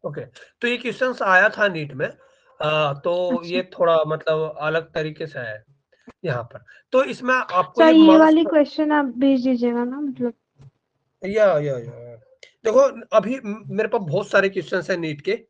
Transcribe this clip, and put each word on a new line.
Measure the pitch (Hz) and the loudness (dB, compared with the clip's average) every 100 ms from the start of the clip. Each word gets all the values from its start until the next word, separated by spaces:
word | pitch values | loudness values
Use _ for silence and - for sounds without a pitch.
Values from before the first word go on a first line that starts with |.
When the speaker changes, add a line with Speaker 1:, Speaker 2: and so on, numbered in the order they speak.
| 175 | -12
Speaker 1:
ओके, | 147 117 - - _ | -12 -16 -20 -20 _
तो | 233 | -4
ये | 240 | -4
questions | 240 - 254 247 | -6 -4 -4 -2
आया | 208 185 208 | 2 4 4
था | 214 208 | 2 -2
नीट | 165 147 | -2 -10
में, | 131 175 | -6 -8
अ, | - _ _ _ _ 151 156 151 | -8 _ _ _ _ -2 0 -2
तो | 143 175 175 180 | -2 -4 -2 -2
Speaker 2:
अच्छा। | 175 | -4
Speaker 1:
ये | 170 180 185 | -4 -6 -6
थोड़ा | - 170 165 156 | -2 2 2 0
मतलब | 156 160 156 156 - | -4 -2 -2 -4 -6
अलग | 151 160 160 | -4 -4 -6
तरीके | 165 156 151 156 | -8 -8 -8 -12
से | 143 | -10
आया | 117 | -12
है | 107 _ _ _ _ - _ | -12 _ _ _ _ -20 _
यहाँ | 175 123 | -8 -6
पर। | 120 - _ - _ | -8 -18 _ -20 _
तो | 254 | 0
इसमें | 277 240 254 | 0 -4 -4
आपको | 254 226 180 180 - | -4 -2 -2 -2 4
Speaker 2:
सर, | |
Speaker 1:
ये | 320 | 6
Speaker 2:
ये | 320 | 8
Speaker 1:
मार्क्स | 320 320 | 8 8
Speaker 2:
वाली | 320 311 | 6 4
Speaker 1:
तो | 311 | 2
Speaker 2:
question | 311 285 - 302 | 2 0 -2 0
आप | 302 277 233 | 0 -2 0
भेज | 277 269 | 2 2
दीजिएगा | 247 247 240 240 | 0 -2 -2 -2
ना, | 240 269 | -6 -6
मतलब। | 294 247 240 - _ _ - _ _ _ _ _ | -10 -6 -8 -8 _ _ -20 _ _ _ _ _
Speaker 1:
या, | 185 214 208 156 | -6 2 2 2
या, | 147 127 | 0 -6
या, | |
या। | 117 117 120 117 _ _ - _ | -8 -16 -20 -20 _ _ -20 _
देखो, | 220 226 269 226 - 220 | 0 4 2 0 0 0
अभी | 202 262 | 0 -8
म-, | 226 214 202 | -8 -12 -8
मेरे | 190 214 | -4 -2
पास | 233 | -2
बहुत | 175 170 196 | -2 -4 0
सारे | 202 196 | 0 0
questions | 190 151 190 160 | -4 -6 -6 -4
हैं | 180 | -6
नीट | 160 147 | -6 -8
के | - 233 | -6 -8